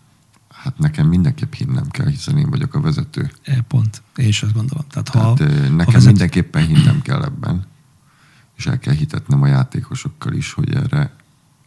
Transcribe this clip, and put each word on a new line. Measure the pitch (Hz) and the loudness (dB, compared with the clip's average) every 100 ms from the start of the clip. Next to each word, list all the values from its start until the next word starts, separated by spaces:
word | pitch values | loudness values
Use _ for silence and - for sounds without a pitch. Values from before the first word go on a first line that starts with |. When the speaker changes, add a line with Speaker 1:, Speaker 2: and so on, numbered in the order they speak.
| _ _ _ _ _ | _ _ _ _ _
Speaker 1:
Hát | - 135 - | -14 -12 -4
nekem | 76 - 78 | -2 2 2
mindenképp | 90 80 - - | 4 2 0 -6
hinnem | - - 64 - | -6 -4 -4 -4
kell, | - 73 | -4 -4
hiszen | 71 - 73 | -4 -2 0
én | 73 | 0
vagyok | 71 73 | -2 -4
a | 73 | -2
vezető. | 76 76 - 71 71 - | -2 -2 -4 -6 -8 -8
Speaker 2:
E, | - 127 | -4 -4
pont. | 113 131 107 - - - | 0 0 0 -4 -12 -2
Én | 110 | 0
is | 101 | 0
azt | 104 | -2
gondolom. | 110 113 156 - | -2 -4 -6 -8
Tehát, | - 101 | -10 -4
Speaker 1:
Tehát, | 113 113 123 | 0 2 2
Speaker 2:
ha | |
Speaker 1:
ö, | 76 143 | 2 2
Speaker 2:
a | 139 | 2
Speaker 1:
nekem | 80 87 | 2 4
Speaker 2:
vezető | - | 8
Speaker 1:
mindenképpen | 127 101 90 90 - 78 80 | 8 6 4 0 -2 0 2
hinnem | 76 73 - | 4 4 2
kell | - 69 | 0 -4
ebben. | - - - 90 95 _ _ _ _ _ _ _ _ - | -4 -6 -4 -4 -6 _ _ _ _ _ _ _ _ -10
És | - | -6
el | - | -4
kell | - | -2
hitetnem | 76 76 - - 69 | -2 -2 -6 -2 2
a | - | 4
játékosokkal | 67 127 - - 131 143 - - | 2 0 -4 -8 -10 -10 -10 -6
is, | - - | -6 -6
hogy | - - | -4 -2
erre | 123 131 147 143 - _ _ _ _ | -2 -2 -2 -2 -6 _ _ _ _